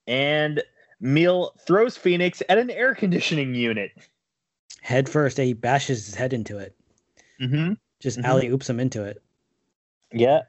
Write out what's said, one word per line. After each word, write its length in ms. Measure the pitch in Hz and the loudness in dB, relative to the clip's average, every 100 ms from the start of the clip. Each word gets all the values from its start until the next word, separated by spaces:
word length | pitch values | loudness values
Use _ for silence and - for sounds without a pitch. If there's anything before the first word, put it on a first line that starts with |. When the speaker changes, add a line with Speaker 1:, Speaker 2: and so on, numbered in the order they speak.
| - | -6
Speaker 1:
And 560 | 127 143 151 151 147 - _ _ - | -2 0 0 -2 -4 -8 _ _ -8
Mil 540 | 127 147 175 180 170 _ - | 0 4 4 2 -2 _ 2
throws 320 | 190 240 - | 4 4 0
Phoenix 440 | 185 175 180 - - | 0 2 0 -2 2
at 80 | 202 | 2
an 120 | 247 | 2
air 260 | 185 254 - | -2 -2 0
conditioning 580 | 196 175 - 156 135 123 | 0 0 0 -2 -2 0
unit. 360 | 117 107 95 _ _ _ _ _ _ _ _ - | 0 -2 -6 _ _ _ _ _ _ _ _ -16
Speaker 2:
Head 280 | - 123 135 | -2 0 2
first, 280 | 151 139 143 | 0 0 0
he 160 | 127 | -2
bashes 520 | 110 120 139 - 123 98 | -2 0 0 0 -6 -6
his 100 | 104 | -6
head 160 | 127 | -4
into 240 | 123 104 101 | -4 -6 -10
it. 180 | 95 _ _ _ _ _ _ - | -14 _ _ _ _ _ _ -8
Speaker 1:
Mm-hmm. 320 | 127 143 170 220 _ _ | -4 -2 -2 -4 _ _
Speaker 2:
Just 180 | 135 117 | -6 -4
Speaker 1:
Mm-hmm. 60 | 123 | 0
Speaker 2:
alley-oops 440 | 131 123 131 135 | 2 2 -2 -2
him 100 | 120 | -2
into 240 | 127 117 | -2 -2
it. 180 | 101 104 _ _ _ _ _ _ _ _ _ | -8 -10 _ _ _ _ _ _ _ _ _
Speaker 1:
Yeah, 300 | 117 120 151 | 2 4 4